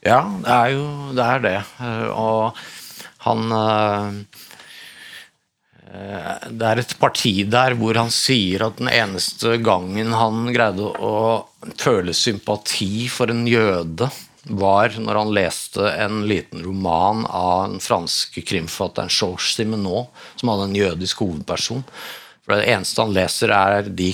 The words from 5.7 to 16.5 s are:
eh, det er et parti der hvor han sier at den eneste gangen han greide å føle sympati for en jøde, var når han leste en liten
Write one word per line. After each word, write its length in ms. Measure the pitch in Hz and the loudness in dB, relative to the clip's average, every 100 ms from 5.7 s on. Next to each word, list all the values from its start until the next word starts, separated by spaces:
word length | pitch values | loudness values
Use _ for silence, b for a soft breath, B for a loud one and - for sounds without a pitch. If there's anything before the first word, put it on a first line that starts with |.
| _ - | _ -18
eh, 560 | 95 98 98 85 - - | -14 -10 -8 -8 -8 -10
det 180 | 113 113 | -2 2
er 120 | 113 | 2
et 120 | 120 - | 0 2
parti 340 | 139 - 123 95 101 | 2 2 2 2 4
der 260 | 120 131 | 4 4
hvor 240 | 120 110 113 | 2 2 2
han 140 | 117 | 2
sier 520 | - - 127 92 95 113 | 2 2 2 2 0 -2
at 120 | 110 | -2
den 80 | 123 | 2
eneste 680 | 117 104 95 - - 117 117 | 2 2 -2 -4 -2 0 2
gangen 500 | 113 92 90 104 113 | 4 2 0 -2 0
han 340 | 113 113 113 120 | 2 2 0 0
greide 380 | 123 110 92 104 | 2 2 0 -4
å 220 | - 104 107 110 110 - _ - - | -2 -2 0 2 0 -4 _ -14 -2
føle 380 | 139 104 90 | 2 2 2
sympati 960 | - 123 104 - 104 - - 98 107 123 | 0 -2 -2 -4 -4 -4 -4 -2 -2 -4
for 240 | - 113 | -2 -2
en 120 | 117 120 | 0 2
jøde, 640 | 117 107 90 82 82 131 B B _ | 4 4 0 -2 -4 -4 B B _
var 480 | - 101 98 98 113 | -8 0 4 4 4
når 220 | 110 110 107 | 0 -2 0
han 140 | 107 | 2
leste 540 | 101 85 - - 98 101 - | 2 0 -2 -6 -2 0 0
en 220 | 104 107 | -2 -2
liten 380 | 104 92 - | 0 -2 -2